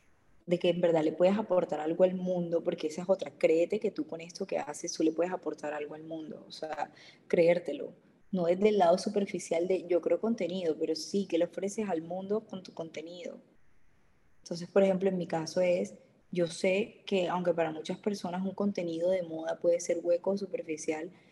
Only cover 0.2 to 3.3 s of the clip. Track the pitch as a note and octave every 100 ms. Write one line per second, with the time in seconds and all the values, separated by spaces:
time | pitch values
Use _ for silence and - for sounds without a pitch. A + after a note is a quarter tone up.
0.2 | _ - - F3 F3+ F3 F3 D#3+ D#3 D3+
1.2 | F3+ G3+ G#3+ F3+ E3+ D3+ D#3 E3+ F#3 F#3
2.2 | F3+ F3+ E3+ E3 F3 E3+ D#3 - - F#3
3.2 | -